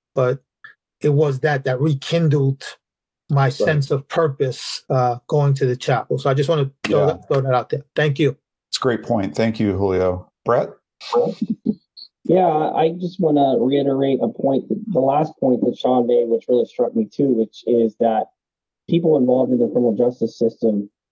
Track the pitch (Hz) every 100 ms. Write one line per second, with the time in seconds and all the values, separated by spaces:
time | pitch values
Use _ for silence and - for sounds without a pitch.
0 | _ - 127 135 - _ - _ _ _
1 | 151 143 151 131 151 139 135 127 156 139
2 | - 170 160 143 135 135 - - _ _
3 | _ _ - 139 156 - 196 151 139 139
4 | - - 160 135 131 - - - - 135
5 | 123 117 - 151 143 139 131 123 - 123
6 | - 135 139 135 143 160 135 - - 139
7 | 143 165 - 139 135 127 117 143 - -
8 | 151 139 147 139 _ _ _ - 127 113
9 | - 113 98 - 113 110 107 92 98 92
10 | 92 90 - _ - 123 - - _ _
11 | - 480 480 - - - - - _ -
12 | - _ - 175 180 156 156 - 165 175
13 | 180 - 160 147 139 120 123 139 135 135
14 | 135 127 117 - 139 135 - 110 - 151
15 | 135 143 156 - 135 123 123 117 127 127
16 | 120 120 117 113 - 123 113 - 120 113
17 | 107 - 139 120 110 - - 117 113 -
18 | 113 110 - _ _ _ _ _ - 170
19 | 165 151 123 127 127 123 117 123 120 107
20 | 123 123 113 - 113 - 113 104 101 _
21 | _